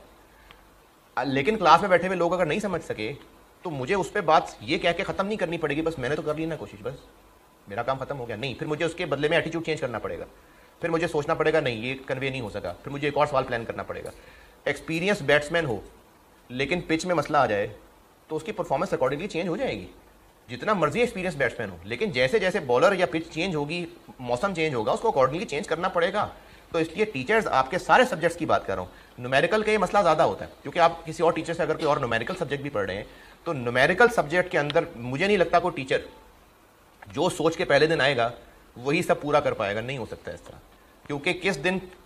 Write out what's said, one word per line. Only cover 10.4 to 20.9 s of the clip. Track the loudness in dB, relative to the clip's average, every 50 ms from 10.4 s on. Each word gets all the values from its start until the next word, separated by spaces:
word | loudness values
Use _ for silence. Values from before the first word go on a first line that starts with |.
| -20 -20 -20 -20 -20 -20 -12 -6
फिर | -4 0
मुझे | 0 0 0 0
सोचना | 0 -2 0 0 0
पड़ेगा, | 2 2 2 4 2
"नहीं, | 2 0 -2 -4
ये | -4 -6 -6 -6 -6 -6
convey | -6 -4 -4 -4
नहीं | -4 -6
हो | -6 -6
सका", | -8 -8 -8 -8 -10 -10 -12
फिर | -10
मुझे | -6 -4 -2 0
एक | 2 2
और | 2
सवाल | 2 2 0 0
plan | 0 -2 -4 -4
करना | -6 -8 -8
पड़ेगा। | -8 -8 -8 -10 -10 -12 -14 -16 -20 -20 -20 -20 -20 -20 -14 -6 -4
एक्सपीरियंस | -4 -4 -4 -4 -4 -4 -2 0 0 0 0
batsman | 2 4 4 4 4 2 0 0 0
हो | 0 -4 -6 -8 -14 -20 -20 -20 _ _ _ _ _ _ _ _ -10
लेकिन | -6 -4 -2 -2 -2 -2 -2 -2
pitch | -2 -2 0
में | 0 0
मसला | 0 0 2 4 4
आ | 4
जाए | 4 2 0 0 -2 -6 -12 -20 -20 -20 -20 _ _ _ _ _ -8
तो | -8
उसकी | -8 -6 -6
performance | -6 -6 -4 -2 0 0 0 0 0
accordingly | 0 0 0 -2 -2 -6 -6
change | -4 -4 -2 -2
हो | -2
जाएगी, | -2 -2 -4 -4 -6 -8 -14 -18 -20 -20 -20 _ _ _ _ _ _ _ -14
जितना | -10 -6 -2 0 2
मर्जी | 2 2 2